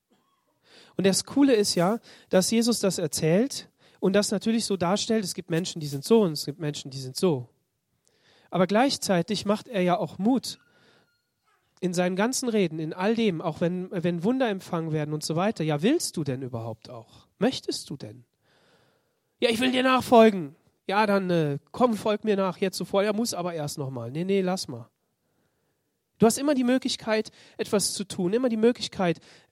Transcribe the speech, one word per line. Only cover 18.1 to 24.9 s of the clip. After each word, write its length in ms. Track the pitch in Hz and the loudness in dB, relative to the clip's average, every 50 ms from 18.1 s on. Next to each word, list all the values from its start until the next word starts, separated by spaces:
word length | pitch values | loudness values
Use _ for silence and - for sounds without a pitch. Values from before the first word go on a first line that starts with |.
| 113 123 120 _ _ _ _ _ _ _ _ _ _ _ _ _ _ _ _ _ _ _ _ _ _ _ | -18 -20 -20 _ _ _ _ _ _ _ _ _ _ _ _ _ _ _ _ _ _ _ _ _ _ _
Ja, 100 | 240 240 | 0 0
ich 80 | 233 214 | 2 2
will 120 | 254 254 | 0 0
dir 120 | 247 254 254 | 2 2 2
nachfolgen. 720 | 262 254 254 233 - 254 226 226 220 196 185 156 139 147 _ _ _ _ _ _ | 2 2 2 4 6 8 8 10 8 6 2 -4 -8 -12 _ _ _ _ _ _
Ja, 180 | - 190 208 220 | -2 0 2 2
dann, 240 | 202 202 196 190 180 | 2 2 2 2 2
äh, 300 | 175 165 156 147 139 143 - _ | 2 2 2 0 -2 -4 -8 _
komm, 240 | - - 254 247 220 | -2 2 2 2 2
folg 280 | 196 - 226 208 214 - | 0 -2 -2 -2 0 0
mir 120 | 214 202 | 0 0
nach, 220 | 196 190 190 170 | 0 0 -2 -2
jetzt 200 | - 196 190 - | -2 -4 -4 -4
sofort. 280 | - 185 - - 196 196 | -6 -6 -2 0 0 0
Ja, 80 | 214 202 | 0 0
muss 220 | 214 240 226 - | -2 -2 -4 -4
aber 180 | 180 175 180 170 | -6 -6 -6 -6
erst 240 | 160 147 147 - | -6 -6 -6 -8
noch 140 | - 139 131 | -8 -8 -8
mal. 180 | 135 120 117 117 | -8 -10 -10 -8
Nee, 140 | 131 156 180 | -6 -4 -2
nee, 180 | 190 196 196 | 0 0 0
lass 260 | 185 180 185 185 - | 0 0 -2 -4 -6
mal. 220 | - 131 117 117 - | -10 -12 -14 -14 -18